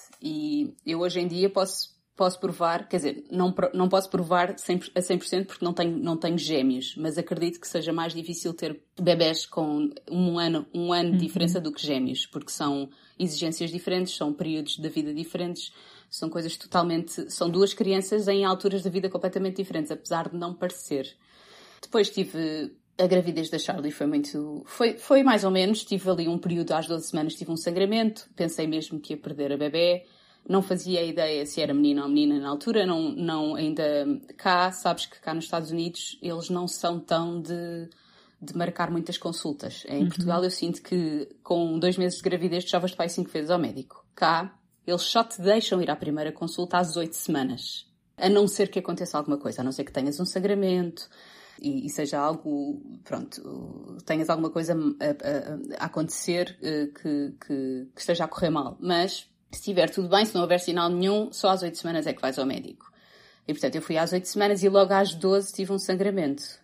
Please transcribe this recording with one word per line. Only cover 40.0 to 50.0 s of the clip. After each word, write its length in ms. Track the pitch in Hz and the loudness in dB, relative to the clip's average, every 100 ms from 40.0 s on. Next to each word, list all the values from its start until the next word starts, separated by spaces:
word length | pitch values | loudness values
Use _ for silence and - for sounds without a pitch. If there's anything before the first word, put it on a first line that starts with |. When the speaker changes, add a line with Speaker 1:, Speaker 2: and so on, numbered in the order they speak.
Speaker 2:
Uhum. 60 | 180 | 0
Speaker 1:
Portugal 360 | 170 175 175 | 2 0 2
eu 60 | 185 | 2
sinto 320 | 180 170 170 | 0 -4 -4
que 460 | - 180 160 151 - - | -2 0 0 -2 -6 -8
com 360 | - 170 165 160 | -2 2 2 2
dois 180 | 180 185 | 2 2
meses 220 | 180 175 | 0 0
de 60 | |
gravidez 400 | 190 180 170 175 | -2 0 0 -2
tu 60 | 175 | 0
já 80 | 175 | 0
vais 160 | 185 | 0
para 120 | - 175 | -2 -4
aí 40 | |
cinco 200 | 180 180 | -2 -4
vezes 200 | 160 151 | -2 0
ao 80 | 175 | 2
médico. 460 | 127 123 127 - _ | 0 -4 -14 -18 _
Cá 400 | - 165 165 190 - _ _ - | 2 4 4 0 -10 _ _ -2
eles 160 | 175 | 0
só 220 | - 233 | 2 2
te 160 | 226 - | 2 2
deixam 400 | 180 220 214 185 | 4 4 4 2
ir 100 | 165 | 2
à 60 | 151 | -2
primeira 360 | 147 151 151 | -2 -2 -4
consulta 440 | 151 165 170 175 180 | -4 -6 -4 0 2
às 180 | 180 170 | 2 0
oito 200 | 165 - | -4 -4
semanas. 720 | - 147 131 123 - - - _ _ - | -2 0 0 -4 -8 -12 -16 _ _ 0
A 100 | 185 | 4
não 180 | 202 202 | 6 6
ser 220 | 202 190 | 4 0
que 100 | 190 | 0
aconteça 380 | 180 165 175 147 | -4 -4 -2 -2
alguma 220 | 147 143 | 0 -2
coisa, 240 | 127 - | -2 -4
a 20 | |
não 80 | 127 | -4
ser 120 | 131 | -4
que 80 | 139 | -4
tenhas 260 | - | -2